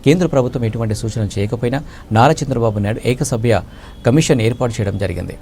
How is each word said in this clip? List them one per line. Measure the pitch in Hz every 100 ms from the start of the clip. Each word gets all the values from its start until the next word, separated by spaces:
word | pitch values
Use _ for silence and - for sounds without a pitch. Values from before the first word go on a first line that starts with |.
| -
కేంద్ర | 175 165 135
ప్రభుత్వం | 123 - 117
ఎటువంటి | 113 113 107
సూచన | 113 113 104 104
చేయకపోయినా, | 101 117 120 135 - - - 110
నారా | 131 156
చంద్రబాబు | 135 123 113 104 101
నాయుడు | 113 -
ఏకసభ్య | 123 135 120 117 101 - - - - 127
కమిషన్ | 143 156 139 110
ఏర్పాటు | 123 123 110
చేయడం | 98 98
జరిగింది. | 95 90 90 -